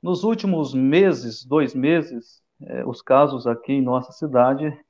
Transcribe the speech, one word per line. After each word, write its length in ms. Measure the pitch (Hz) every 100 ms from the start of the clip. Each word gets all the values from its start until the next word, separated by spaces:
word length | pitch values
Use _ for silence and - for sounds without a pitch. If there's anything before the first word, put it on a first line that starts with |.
nos 220 | 170 180
últimos 500 | 202 226 196 170 139
meses, 680 | 131 131 160 196 131 120 113
dois 320 | 127 147 131 131
meses, 640 | 139 170 143 123 - _ _ _ -
é, 180 | -
os 160 | 127 123
casos 460 | - 131 147 135 120
aqui 280 | 120 -
em 80 | 139
nossa 280 | 127 127 127
cidade, 680 | - 156 127 123 139 151 143